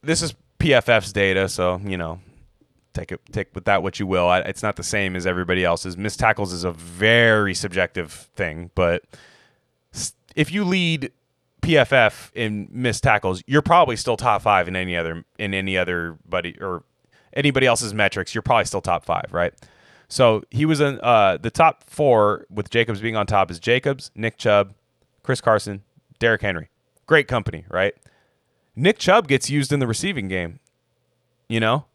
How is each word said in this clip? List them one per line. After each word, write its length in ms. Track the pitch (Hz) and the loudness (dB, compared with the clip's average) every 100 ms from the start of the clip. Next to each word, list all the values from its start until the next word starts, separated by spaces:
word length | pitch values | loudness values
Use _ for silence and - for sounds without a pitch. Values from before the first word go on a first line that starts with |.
This 180 | 143 165 | -2 -2
is 140 | 165 - _ _ | -4 -10 _ _
P 160 | 160 | 4
F 120 | 127 - | 4 4
F's 240 | 113 92 | 2 2
data, 380 | 101 98 95 95 | 0 2 2 0
so, 320 | - 90 90 | 0 -2 -2
you 140 | 101 92 | -6 -6
know, 220 | 82 87 - _ _ _ _ _ _ | -8 -10 -18 _ _ _ _ _ _
take 180 | - 90 | -12 -10
it, 100 | 87 _ | -14 _
take 220 | 107 98 | -8 -8
with 100 | 92 | -6
that 180 | 95 98 | 0 0
what 160 | 92 - | 0 -6
you 80 | 98 | -2
will. 200 | 92 87 | 0 2
I, 120 | 90 | 2
it's 240 | - - | 0 -6
not 120 | 107 | -6
the 80 | - | -6
same 320 | - 104 98 | -4 -2 -2
as 100 | 92 | -4
everybody 380 | 90 90 87 90 | -4 -4 -4 -2
else's. 340 | 87 85 92 87 | 0 -2 -4 -8
Missed 220 | 104 - | -8 -2
tackles 340 | 113 110 98 | 0 0 -4
is 100 | 90 | -6
a 80 | 90 | -8
very 840 | 80 85 87 107 117 117 107 101 | -8 -18 -2 2 4 4 2 0
subjective 760 | 90 98 92 90 92 80 - - | -4 -4 -2 -2 -4 -10 -14 -18
thing, 360 | - 90 78 87 | -8 -6 -6 -8
but 280 | - 87 87 _ - - _ _ _ _ _ _ | -2 0 0 _ -20 -20 _ _ _ _ _ _
s-, 200 | - - _ _ | -12 -12 _ _
if 160 | - 147 | -4 -2
you 120 | 190 | -2
lead 480 | 185 190 170 160 131 _ _ _ _ _ | 0 0 0 0 -4 _ _ _ _ _
P 160 | - 151 | 2 4
F 160 | 123 | 4
F 380 | 135 107 - - | 4 4 0 -14
in 340 | - 110 104 - | -6 -4 -4 -8
missed 320 | 123 123 104 | -4 -4 0
tackles, 400 | 139 107 95 90 | 2 2 0 -4
you're 160 | - 143 | 0 0
probably 340 | 143 175 147 | 4 4 4
still 220 | 110 - 113 | 0 -4 -2
top 240 | 123 101 | 0 0
five 260 | 110 98 87 | 4 2 2
in 80 | |
any 220 | 92 92 87 | -4 -4 -4
other, 260 | 82 82 - - | -4 -8 -14 -10
in 160 | 104 | -6
any 240 | 95 95 92 | -4 -2 -2
other 400 | 90 87 85 78 _ | 0 -4 -6 -10 _
buddy 300 | 90 87 - | -6 -6 -10
or 240 | 95 87 _ _ _ _ _ | -10 -10 _ _ _ _ _
anybody 320 | - 143 131 | -2 0 2
else's 280 | 131 117 113 | 2 2 -2
metrics. 400 | 107 101 101 90 | 0 0 0 -6
You're 80 | 113 | -8
probably 240 | - 120 | 0 2
still 160 | 92 98 | 2 -4
top 240 | 95 85 | -2 -4
five, 220 | - 82 - | -2 -4 -4
right? 220 | 87 87 _ - _ _ _ _ | -4 -4 _ -20 _ _ _ _
So 360 | - 120 110 - | 2 2 2 -4
he 160 | 117 | -2
was 160 | 156 151 | 0 2
in, 180 | 143 131 | 2 0
uh, 360 | 120 113 98 85 | 2 4 4 2
the 120 | 113 | -4
top 360 | - 165 - | 2 2 2
four, 600 | _ - 143 117 104 101 - | _ -2 4 4 4 0 -8
with 200 | 104 98 | -10 -2
Jacobs 300 | 117 113 101 | -2 0 -4
being 160 | 113 | -4
on 100 | 110 | -4
top, 240 | 101 101 87 | 0 0 0
is 100 | 85 | -2
Jacobs, 520 | - 123 143 135 - | -2 0 0 -6 -12
Nick 240 | - 110 _ | -8 -8 _
Chubb, 360 | - 104 98 101 _ _ _ _ | 2 2 2 -8 _ _ _ _
Chris 160 | - 127 | -6 -2
Carson, 440 | - 107 - 98 _ _ _ _ | 2 2 0 -12 _ _ _ _
Derrick 220 | 117 110 | 0 2
Henry. 280 | 104 87 - _ _ _ | -2 -6 -10 _ _ _
Great 240 | - 160 135 | 2 2 2
company, 340 | 123 101 82 85 | -4 -4 -10 -6
right? 260 | 90 98 - _ _ _ _ _ _ _ | -2 -2 -4 _ _ _ _ _ _ _
Nick 220 | - 170 - | 0 0 2
Chubb 320 | - 208 156 | 2 2 4
gets 200 | 135 - | -2 0
used 220 | 143 135 | -2 0
in 80 | 143 | -2
the 80 | 123 | -2
receiving 400 | 113 190 160 95 | -2 -4 -6 -6
game, 320 | 92 85 - _ _ _ _ _ _ _ _ _ | -6 -6 -12 _ _ _ _ _ _ _ _ _
you 140 | 113 | 0
know? 240 | 113 131 - | 0 0 -4